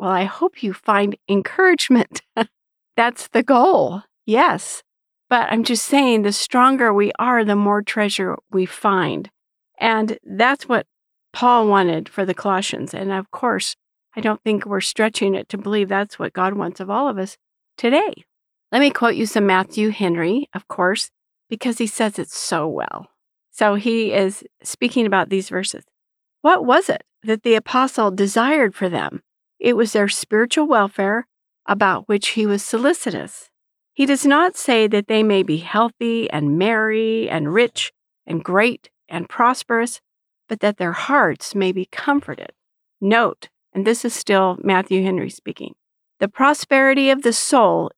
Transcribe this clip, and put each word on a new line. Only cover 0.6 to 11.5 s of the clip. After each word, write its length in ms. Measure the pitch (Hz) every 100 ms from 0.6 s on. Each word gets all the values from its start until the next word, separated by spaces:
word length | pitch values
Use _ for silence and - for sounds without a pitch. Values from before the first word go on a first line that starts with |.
you 80 | 214
find 440 | 185 - 202 202 208 -
encouragement. 920 | 202 - - 370 339 - 247 - - - -
<laughs> 580 | 220 _ _ _ _ -
That's 320 | 233 233 -
the 160 | 233
goal, 600 | 226 254 220 170 131 180 - _ -
yes. 580 | 220 330 208 - - - _ _ _ _
But 220 | 247 -
I'm 140 | 226 226
just 180 | 233
saying, 380 | - 277 262 226
the 100 | 202
stronger 600 | 202 - 254 254 269 240
we 180 | 202 208 -
are, 240 | 240 240
the 140 | 214 208
more 240 | 202 208
treasure 560 | 202 - 208 202 185 - -
we 160 | 190 185
find. 640 | - 214 190 160 76 - _ _ _ _ _
And 400 | 226 220 220 220
that's 460 | - 190 240 277 -
what 180 | 240 - _ _ _ _
Paul 340 | - 247